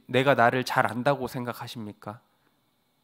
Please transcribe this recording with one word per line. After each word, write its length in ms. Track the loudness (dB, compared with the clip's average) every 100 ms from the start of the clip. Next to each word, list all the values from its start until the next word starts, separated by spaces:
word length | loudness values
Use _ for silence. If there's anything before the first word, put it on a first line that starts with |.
| -2
내가 280 | 2 4
나를 300 | 6 4 2
잘 220 | 0 0 0
안다고 420 | 0 0 0 -4
생각하십니까? 920 | -8 -8 -10 -12 -12 -14 -14 -16 -16 _ _ _ _ _ _ _ _